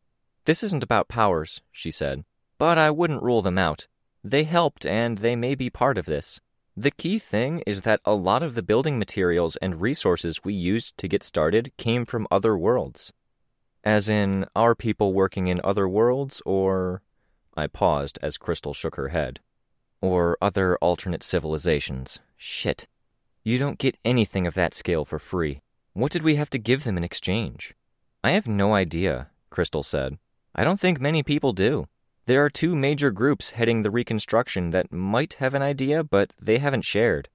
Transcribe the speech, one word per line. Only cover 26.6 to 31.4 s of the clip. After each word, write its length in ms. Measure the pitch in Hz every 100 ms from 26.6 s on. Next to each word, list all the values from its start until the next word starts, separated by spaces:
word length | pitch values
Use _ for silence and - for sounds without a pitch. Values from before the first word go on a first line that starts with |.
| 110 135
them 140 | 131 90
in 60 |
exchange?" 720 | 85 - - 104 85 60 - - _ _ _ _
"I 80 | 117
have 160 | 196 120
no 260 | 101 101
idea," 580 | 101 85 82 92 65 67 _ _
Crystal 340 | - 82 76
said. 340 | - 73 67 73 _ _ _
"I 100 | -
don't 160 | 131 196
think 200 | 185 147
many 240 | 143 160
people 300 | 135 147